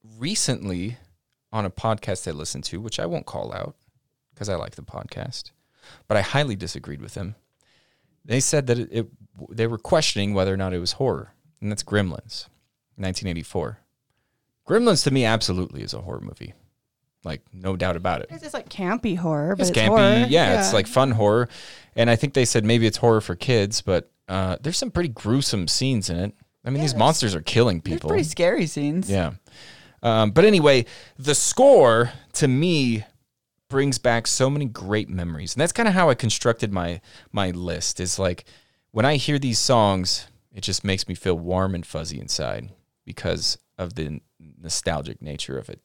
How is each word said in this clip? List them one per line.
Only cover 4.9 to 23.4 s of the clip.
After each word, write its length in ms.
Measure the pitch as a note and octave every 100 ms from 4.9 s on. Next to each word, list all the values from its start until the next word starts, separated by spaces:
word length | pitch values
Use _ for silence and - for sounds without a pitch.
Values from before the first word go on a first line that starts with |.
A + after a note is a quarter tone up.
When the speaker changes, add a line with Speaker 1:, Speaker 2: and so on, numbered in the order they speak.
| - - - - - - _ _ _ - - _
Speaker 1:
but 80 | G#2+
I 60 |
highly 340 | F#2+ C#3 C#3+ G2
disagreed 460 | - - - C#2+
with 120 | -
them. 200 | - G2 G#2+ _ _ _ _ _ _ _ _
They 160 | - B2
said 260 | - D3+ B2+
that 100 | A#2+
it, 100 | -
it, 160 | A2+ A2 _ - - -
they 160 | A2+ A#2
were 100 | A2+
questioning 540 | - E3 - G#2+ G2+
whether 220 | G2 F#2+
or 20 | F#2+
not 160 | F#2+
it 60 | F2+
was 140 | F2+
horror, 420 | - C3+ D2+ A#1+ _ _ _
and 100 | G2+
that's 120 | F#2+
Gremlins, 640 | - G#2 F#2+ C2 - - - _ _ _ _ -
nineteen 320 | F#2+ F#2 G2
eighty-four. 500 | E2+ - F#2+ C2+ G#2+ _ _ _ _ _ _ _ _ -
Gremlins 380 | G#3+ A#3+ E3+
to 60 | D3
me 160 | C3+ A2+
absolutely 560 | A2 - F#2 F#2 C2
is 100 | G#1
a 80 | A1
horror 220 | - A1
movie. 320 | G1+ - - - _ _ _ _ _ _
Like, 200 | E2+ D2 _
no 240 | F#2 G2 F#2+
doubt 200 | F#2 E2+
about 260 | F#2 D#2+
it. 60 | -
Speaker 2:
It's 100 | -
just, 120 | -
like, 160 | C4+ -
campy 440 | - F3+ A#3 A#3 F3
horror, 380 | E3+ D3 D#3 F#3+
but 40 | F#3
Speaker 1:
It's 20 |
Speaker 2:
it's 80 | F3
Speaker 1:
campy. 100 | G#3
Speaker 2:
horror. 380 | A3 G3 A#3+ A#3+
Speaker 1:
Yeah, 300 | A3+ A#2 F#2
it's, 100 | -
Speaker 2:
Yeah. 40 |
Speaker 1:
like, 120 | G#2+ F#2+
fun 240 | B2+ C3+
horror. 400 | A2 G#2 A2+ B2 - - - _ -
And 120 | A#2
I 80 | A#2
think 160 | C#3+
they 140 | C3+ B2
said 180 | A#2+
maybe 220 | G#2+ A#2 A2+
it's 100 | -
horror 220 | A#2+ A2
for 140 | -
kids, 480 | F2+